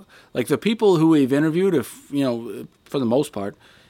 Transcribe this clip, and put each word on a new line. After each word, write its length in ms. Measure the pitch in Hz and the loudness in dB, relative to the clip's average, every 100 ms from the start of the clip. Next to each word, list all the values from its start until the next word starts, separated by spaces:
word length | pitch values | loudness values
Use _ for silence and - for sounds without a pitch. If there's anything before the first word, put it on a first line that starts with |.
| - - _ | -20 -20 _
like, 140 | 131 113 | -8 -2
the 100 | 139 | -2
people 400 | - 165 208 170 | -2 0 2 4
who 120 | 160 | 4
we've 240 | 156 127 | 4 4
interviewed, 400 | 139 160 165 196 | 2 0 0 0
if, 320 | 156 104 - - | 0 -2 -12 -8
you 120 | 143 | -4
know, 440 | 131 117 117 113 156 _ _ | -2 -4 -8 -14 -16 _ _
for 140 | 143 | -4
the 60 | 117 | 0
most 260 | 127 - | 0 -2
part, 220 | 104 98 - _ _ | -6 -10 -12 _ _